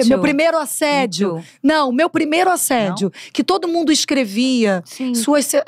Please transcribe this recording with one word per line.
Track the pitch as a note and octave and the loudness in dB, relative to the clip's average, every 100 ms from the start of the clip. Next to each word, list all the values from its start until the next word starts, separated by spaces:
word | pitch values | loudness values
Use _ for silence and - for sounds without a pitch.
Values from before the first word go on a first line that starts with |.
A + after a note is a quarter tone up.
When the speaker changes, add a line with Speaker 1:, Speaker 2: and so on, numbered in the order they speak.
| A#3 | 2
Speaker 1:
meu | C4+ | 2
Speaker 2:
Too. | |
Speaker 1:
primeiro | D4+ C#4+ E4 E4 | 2 2 2 0
assédio. | D4 - D4+ C#4+ B3+ E3+ G3 E3 | -2 -2 0 0 0 -2 -2 -4
Speaker 2:
Me | |
Too. | E3 - | -10 -4
Speaker 1:
Não, | C4+ D#4 C#4 | 0 2 2
meu | B3 E4 | 2 0
primeiro | D#4+ D4+ D#4 F#4 | 0 0 2 2
assédio. | F4 - B3+ G3+ F3+ G3 | 2 0 0 0 -2 -4
Speaker 2:
Não? | - - | -6 -8
Speaker 1:
Que | - | -4
todo | - F#4 E4+ | 0 0 0
mundo | E4+ D#4 | 0 0
escrevia | D4+ - C#4 A#3 G3 B3+ B3+ A3 F#3 E3+ | 0 0 -2 -2 -2 0 2 0 0 -4
Speaker 2:
Sim. | - C4 | -8 -6
Speaker 1:
suas, | A#3+ A3+ D4 - C#4+ | -2 0 0 0 -2